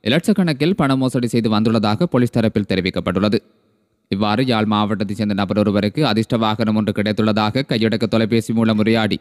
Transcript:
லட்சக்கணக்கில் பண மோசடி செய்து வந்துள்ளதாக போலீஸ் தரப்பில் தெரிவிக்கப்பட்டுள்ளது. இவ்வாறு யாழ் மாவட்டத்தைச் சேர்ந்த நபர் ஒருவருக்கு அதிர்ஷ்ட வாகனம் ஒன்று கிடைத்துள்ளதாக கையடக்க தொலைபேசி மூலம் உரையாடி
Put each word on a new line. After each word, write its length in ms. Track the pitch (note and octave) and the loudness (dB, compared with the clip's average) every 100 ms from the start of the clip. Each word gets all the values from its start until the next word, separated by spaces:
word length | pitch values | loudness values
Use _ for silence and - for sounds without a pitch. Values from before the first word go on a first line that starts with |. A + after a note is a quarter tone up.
லட்சக்கணக்கில் 720 | G#2+ D3 - G3+ F3 C3+ D3+ F#3+ | 2 0 2 2 2 0 0 2
பண 200 | C#3+ C3 | 2 2
மோசடி 320 | C3 B2+ A#2+ | 0 -2 0
செய்து 220 | B2 A2+ | 0 0
வந்துள்ளதாக 540 | G#2+ A2 A2+ G#2 G#2 | 2 2 2 2 0
போலீஸ் 300 | F3 B2+ A#2+ B2 | 0 0 0 0
தரப்பில் 320 | A2+ G#2 G2+ | 0 0 -2
தெரிவிக்கப்பட்டுள்ளது. 680 | F#2 F#2 F2+ E2+ F2+ G#2 G#2+ _ _ _ _ _ _ _ | -2 -2 -2 -2 0 0 0 _ _ _ _ _ _ _
இவ்வாறு 300 | G2 G#2 G#2+ C3 | -4 0 0 0
யாழ் 200 | A2+ G#2+ | 0 0
மாவட்டத்தைச் 520 | G#2+ G#2 G#2 G2 G#2 | 0 0 -2 -4 -4
சேர்ந்த 160 | G#2 | -4
நபர் 240 | G2 G2 G#2 | -2 -2 -2
ஒருவருக்கு 440 | G#2 G2+ G#2 D3 D3 | 0 0 -2 -2 0
அதிர்ஷ்ட 320 | G#2+ A2 A#2+ | 0 0 0
வாகனம் 380 | A2 G#2+ A2 G#2+ | -2 -2 -2 0
ஒன்று 160 | G#2 | 0
கிடைத்துள்ளதாக 720 | G#2 G#2 G#2+ A2 A2 G#2+ C3 C3+ | -2 -2 0 0 0 0 -2 -2
கையடக்க 380 | A#2+ A2 G#2 A2 | 0 0 0 0
தொலைபேசி 460 | A2+ A2 A#2 - | 0 2 0 0
மூலம் 240 | A2+ A2+ G#2+ | 0 2 2
உரையாடி 400 | G#2+ A2+ G#2+ G2 | 2 2 0 -2